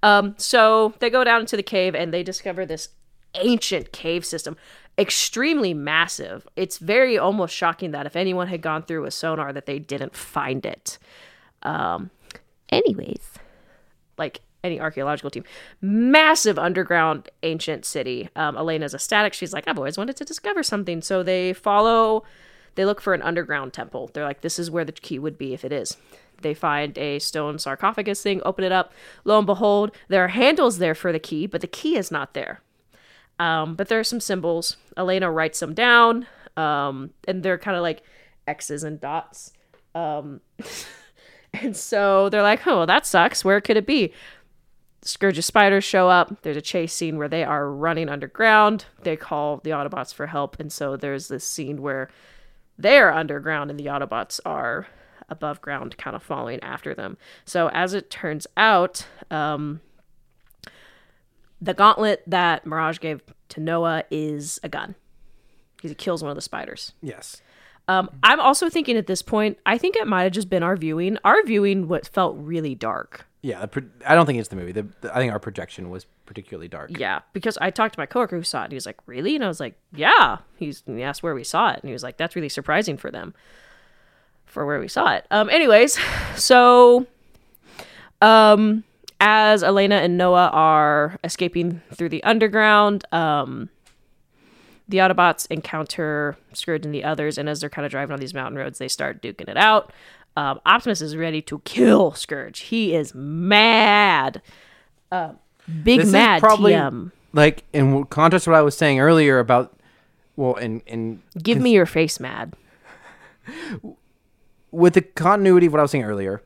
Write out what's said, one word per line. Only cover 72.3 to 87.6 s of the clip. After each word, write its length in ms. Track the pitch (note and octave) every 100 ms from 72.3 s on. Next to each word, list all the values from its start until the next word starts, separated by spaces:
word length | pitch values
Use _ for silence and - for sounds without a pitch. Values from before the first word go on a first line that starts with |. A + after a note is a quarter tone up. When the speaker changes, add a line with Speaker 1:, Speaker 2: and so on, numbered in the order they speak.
| -
Speaker 1:
really 360 | D3+ E3 D#3
dark. 520 | A#2+ A2+ F#2+ - - - _
Speaker 2:
Yeah, 180 | C3+ F#2+
the 80 | G2+
pro-, 140 | - B2+ _ C3
I 80 |
don't 120 | D#3+ D#3+
think 120 | B2
it's 100 | G#2+
the 80 | G2
movie. 160 | F2
The, 140 | F#2+ G#2 -
the, 100 | -
I 40 | B2
think 140 | B2+
our 60 | G#2
projection 500 | - G2 E2 - F2+
was 140 | F#2 - _ _
particularly 420 | G2+ F#2+ F2 F2
dark. 220 | E2 D2 E3+
Speaker 1:
Yeah, 240 | G#2+ F#2 _
because 240 | G3 A3+ G#3
I 100 | F3
talked 240 | F#3+ C4+
to 60 | -
my 40 | C#3+
coworker 300 | B3 A#3 F3
who 60 |
saw 180 | E3 C#3+
it, 40 |
and 80 | G2+
he 40 | C3
was 80 |
like, 140 | - - -
"Really?" 280 | B2 F3
And 80 | D4+
I 60 | G#3+
was 120 | D#3+
like, 160 | B2+ - _
"Yeah." 440 | D3 D#3+ A4+ D3 G#2 _ _
He's, 260 | D3+ C3+ -
and 120 | A2+
he 40 |
asked 200 | C3 C#3+
where 120 | E3+
we 80 | C#3
saw 280 | - E3 G#3+
it, 60 | -
and 40 | -
he 40 |
was 80 | A#2+
like, 160 | B2+ -
"That's 180 | E3 -
really 140 | D3+
surprising 480 | - C#3 D#3 G#3+ C#3
for 120 | -
them, 220 | - F2 - _ - _ _ _ _ _ _ _ _
for 220 | _ - C#3+
where 120 | D3
we 100 | -
saw 260 | - -
it." 120 | - -
Um, 180 | G#3 G#3+
anyways, 500 | D#4 D4+ G#3+ C4+ - - -
<sighs> 180 | - -
so, 720 | - B3 B3 B3 B3 A#3+ B3+ _ _ _ _ _